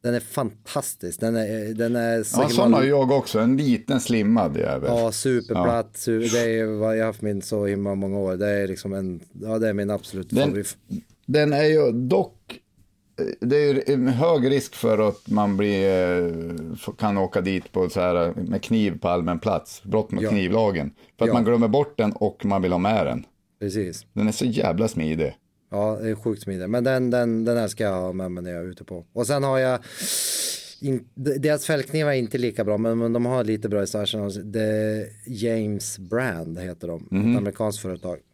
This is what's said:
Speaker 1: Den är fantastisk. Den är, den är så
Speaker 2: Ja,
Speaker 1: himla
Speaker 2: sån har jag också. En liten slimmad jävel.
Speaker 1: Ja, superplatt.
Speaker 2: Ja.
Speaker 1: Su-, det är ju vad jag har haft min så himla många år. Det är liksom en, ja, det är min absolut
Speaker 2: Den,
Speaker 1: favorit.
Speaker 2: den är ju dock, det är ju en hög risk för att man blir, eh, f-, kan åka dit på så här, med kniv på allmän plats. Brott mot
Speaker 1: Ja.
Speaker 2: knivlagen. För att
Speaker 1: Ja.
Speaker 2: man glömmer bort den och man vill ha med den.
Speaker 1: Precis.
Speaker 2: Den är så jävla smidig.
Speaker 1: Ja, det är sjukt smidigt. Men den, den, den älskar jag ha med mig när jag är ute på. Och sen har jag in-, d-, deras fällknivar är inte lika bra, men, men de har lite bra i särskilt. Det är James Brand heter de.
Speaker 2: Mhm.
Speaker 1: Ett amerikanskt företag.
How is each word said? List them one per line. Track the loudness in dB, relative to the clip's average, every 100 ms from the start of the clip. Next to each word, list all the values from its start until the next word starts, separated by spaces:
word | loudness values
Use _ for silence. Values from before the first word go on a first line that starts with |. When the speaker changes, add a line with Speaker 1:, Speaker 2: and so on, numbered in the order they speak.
Speaker 1:
Den | 0
är | -2
fantastisk. | -2 -4 -4 -6 -8 -6 -6 -8 -10 -4
Den | -2 0
är, | -2 -4 -6
den | -2 0 0
är | 0 0
så | 0 2
Speaker 2:
Ja, | 2
Speaker 1:
himla | 4
Speaker 2:
sån | 6
har | 6
jag | 6 4 4
också. | 2 2 2
En | 4 4
liten | 4 2 2 -2
slimmad | 2 2 4 4 2 0
jävel. | 0 0 0
Speaker 1:
Ja, | 2 0
superplatt. | 0 0 0 0 0 2 2 -2 -6 -2
Speaker 2:
Ja. |
Speaker 1:
Su-, | 0 2
det | 2
är | 2
ju | 0 0
vad | 0 0 2
jag |
har | 0
haft | -2
min | -4 -4
så | -2 -2 0
himla | 0 -2 -2
många | -2 -2
år. | -2 0
Det | 0
är | 0 -2
liksom | -4 -6
en, | -4 -4 -8 -12 -14
ja, | -4 0
det | 0
är |
min | 0 -2
absolut | -4 -6 -10 -2
Speaker 2:
Den, | 0 0
Speaker 1:
favorit. | -2 -6 -10 _ -10 -10 _ 0
Speaker 2:
den | 2 4
är | 4
ju | 4 4 4
dock, | 2 0 0 0 -6 _ -20 _ _ _ _ _ -6 -6 -4
det | 2 4
är | 4
ju | 2 2
en | 2 2
hög | 2 4 4 4
risk | 2 -2 -2
för | 2 4 2
att | 0 -2
man | 2 2 2
blir, | 2 4 4
eh, | 4 2 2 0 -2 -6 -8 -10
f-, | -10 -10 -4
kan | -2 0
åka | 0 0
dit | 0 -2 -2
på | -2 -2
så | 0
här, | 2 2 0
med | -2 -4 -4
kniv | 0 2 2 0
på | 0
allmän | 0 0 -2
plats. | -2 -2 -4 -18
Brott | -2 -2 0
mot | -2
Speaker 1:
Ja. | 0
Speaker 2:
knivlagen. | 0 2 2 2 0 -4 -10 -20 _
För | 2
att |
Speaker 1:
Ja. |
Speaker 2:
man | 2
glömmer | 4 4 4
bort | 4 0 0
den | -2
och | 0 -4 -2 0
man | 2
vill | 2
ha | 2
med | 2 2 0
den. | -2 -8 _ _ _
Speaker 1:
Precis. | -4 -2 -4 -6 -10
Speaker 2:
Den | 0 0
är |
så | 0 -2
jävla | 0 0 2 0
smidig. | 0 -2 0 -2 -4 _ _ _ -4
Speaker 1:
Ja, | -2 -2
det | -4
är | -4
sjukt | -4 -6
smidigt. | -6 -6 -2
Men | 0
den, | 2 2 2
den, | 2 2 0 0
den | 0
älskar | 0 -2 -2
jag | 0
ha | -2
med | -4 -6
mig | -6
när | -8
jag | -8
är | -10
ute | -12
på. | -14 -14 -10
Och | -4 -2
sen | 0
har | 0 0
jag | 0 0 -4 -10 -6 -4 -4 -4 -6 -8 -14 -8
in-, | -4 -4 -4 -6
d-, | -4 0
deras | 0 0 0
fällknivar | -2 0 0 0
är | 0
inte | 0 -2
lika | -2 0
bra, | 0 0
men, | 0 0
men | 0
de | 0 0
har | 0
lite | 0 -2 0
bra | -2
i | -2
särskilt. | -2 -4 -4 -4 -6 -6
Det | -2
är | 0 0 0 -2 -6 -12 -12
James | -4 0 0 0 -4 -6 -10
Brand | -4 -2 -2 -4 -6 -8
heter | -8 -8 -8
de. | -10 -4
Speaker 2:
Mhm. | 0 2
Speaker 1:
Ett | 2
amerikanskt | 0 -2 -4 -2
företag. | -8 -8 -8 -10 _